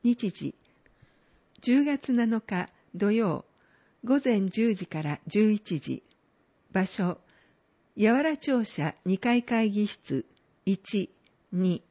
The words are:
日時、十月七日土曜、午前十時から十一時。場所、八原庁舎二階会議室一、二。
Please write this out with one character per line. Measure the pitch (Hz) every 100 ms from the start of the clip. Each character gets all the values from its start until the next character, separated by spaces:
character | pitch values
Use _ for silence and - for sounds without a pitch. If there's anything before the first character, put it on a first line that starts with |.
日 | 240 240 202
時、 | - 143 - _ _ _ _ _ _ _ _ _ -
十 | - 262
月 | 285 277 -
七 | 240 233 220
日 | - 180 - _ _
土 | 175 202
曜、 | 220 208 147 - _ _ _ _ _
午 | 233 277
前 | 269 214 190
十 | 220 226
時 | 196 175
か | 156
ら | 151 147 -
十 | 208 214
一 | 208 - 156
時。 | - 127 _ _ _ _ _ _ _
場 | 190 190
所、 | - 180 175 _ _ _ _ _ _ _ -
八 | 214
原 | 247 311 294
庁 | - 254
舎 | 220 - 151 -
二 | 185 190
階 | 247 240
会 | 240 233 220
議 | 202 208
室 | - - 135 - _ _ _
一、 | - 190 - 208 - _ _ _ _
二。 | 180 185 170 _